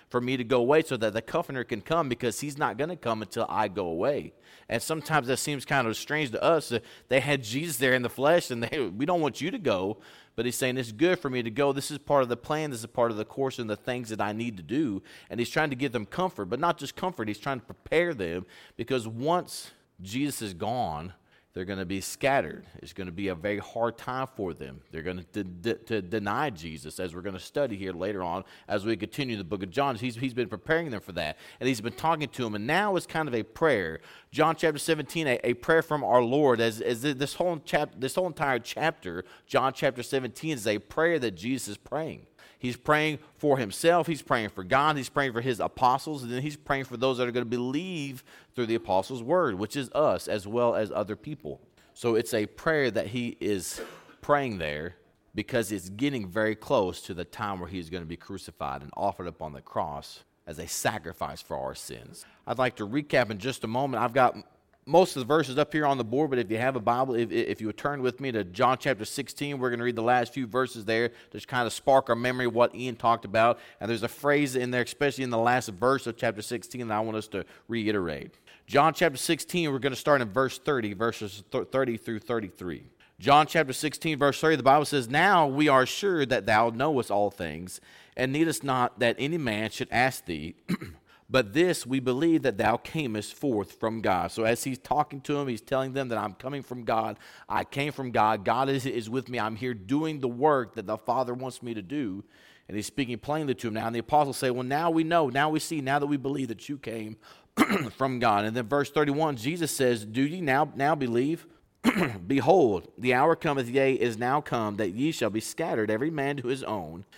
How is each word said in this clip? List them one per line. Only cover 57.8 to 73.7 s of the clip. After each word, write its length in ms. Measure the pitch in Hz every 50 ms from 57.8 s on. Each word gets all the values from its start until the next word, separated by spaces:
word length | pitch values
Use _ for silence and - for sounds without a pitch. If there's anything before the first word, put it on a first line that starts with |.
| 82 78
gonna 140 | 85 90 85
be 140 | 80 85
crucified 640 | 85 - - 98 92 - - 82 - 78 71 69 69
and 100 | 67 71 -
offered 320 | - 95 101 92 - 92 87
up 120 | 78 -
on 120 | 80 76 71
the 80 | 69
cross 640 | - - - 117 92 78 73 71 - - - - - _ _ _ _
as 140 | - 80 73
a 80 | -
sacrifice 760 | - - - - 123 110 107 - 82 - - - 71 71 -
for 160 | - - 78
our 180 | 67 65 65 65
sins. 500 | - - - 64 58 - - - - - - _ _ _
I'd 120 | - 117
like 180 | 117 131 123 -
to 100 | - 107
recap 460 | 98 117 147 147 - 160 139 120 104
in 60 | 110
just 260 | 95 98 135 135 - -
a 40 |
moment. 360 | 110 117 127 143 139 127 107 117
I've 80 | 123
got 240 | 117 135 127 110 - 107 - - _ _ _ _ _ _ _
most 300 | - 151 175 185 180 -
of 40 | 139
the 60 | 123
verses 340 | 107 147 165 147 131 127 143
up 120 | 147 -
here 140 | - 156 151
on 140 | 143 139 131
the 40 | 120
board, 280 | 107 117 139 156 147
but 80 | 135 123
if 100 | 117 95
you 80 | 110
have 180 | 110 123 131 135
a 40 | 123
Bible, 340 | 101 117 120 123 135 135 120
if, 180 | 117 117 104
if 300 | 82 117 110 - 107 -
you 60 | 110
would 100 | 107 101
turn 240 | - - 143 143 139
with 180 | 127 127 120 -
me 120 | 139 135
to 120 | 117 107 98
John 320 | 87 87 95 127 123 131 127
chapter 260 | - 143 131 95 107
sixteen, 540 | - - - 127 - - - 147 143 143 135
we're 100 | 127 123
gonna 140 | 120 117 120
read 120 | 123 117
the 60 | 117
last 320 | 113 117 123 123 120 117 -
few 140 | 139 131
verses 360 | 110 101 127 131 123 - 117 101
there 280 | 110 113 113 120 117 - - - -
to 100 | - 104
kind 260 | - - 139 123 120
of 60 | 110 -
spark 360 | - - - 135 135 135 -
our 60 | 117
memory 300 | 117 120 127 127 127 127
of 100 | 120 113
what 180 | 120 120 117 -
Ian 220 | 101 123 127 117
talked 280 | - - 117 117 110 -
about. 360 | 104 95 110 113 120 117 - - -